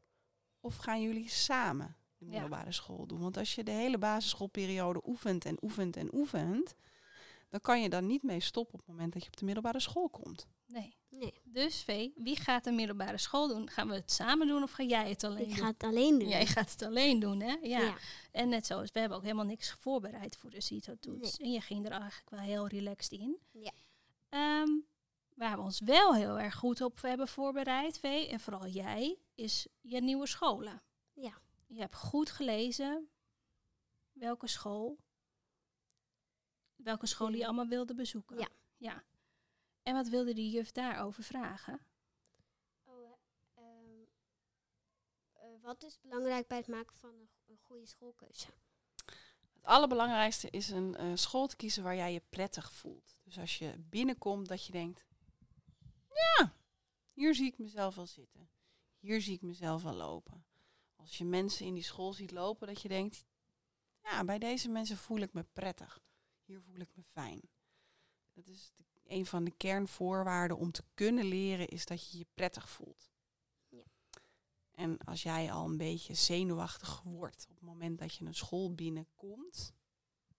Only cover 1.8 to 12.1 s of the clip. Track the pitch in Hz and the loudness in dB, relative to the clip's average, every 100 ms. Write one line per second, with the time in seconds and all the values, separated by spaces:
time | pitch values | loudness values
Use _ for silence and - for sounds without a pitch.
1.8 | 156 - _ _ 170 160 147 147 - 175 | -4 -10 _ _ -8 -6 -4 -6 -4 -6
2.8 | - 175 - 165 180 196 214 - 214 214 | -6 -8 -6 -4 -2 -2 -2 -2 -2 0
3.8 | 247 240 208 214 220 - 196 - 190 190 | 2 2 2 2 0 -2 -2 -2 0 2
4.8 | 180 175 - 240 214 180 - - 214 214 | 2 0 -2 -2 2 2 0 -2 -2 0
5.8 | 180 170 160 269 285 160 160 220 359 - | 0 -2 -2 0 2 2 2 2 0 -6
6.8 | - - - - - - _ 202 - 240 | -20 -20 -20 -20 -20 -20 _ -2 4 4
7.8 | 208 175 190 269 269 175 - - 233 - | 4 2 2 2 2 0 0 -2 -4 -8
8.8 | - 165 165 175 - - 196 208 233 254 | -14 -6 -4 -4 -8 -4 -2 0 0 0
9.8 | - 349 359 - - - - _ - 240 | 0 0 0 -2 -12 -12 -14 _ -14 -12
10.8 | 214 - _ 262 240 - - 240 302 311 | -12 -14 _ -10 -10 -10 -6 0 0 0
11.8 | - 208 247 | -2 -2 -2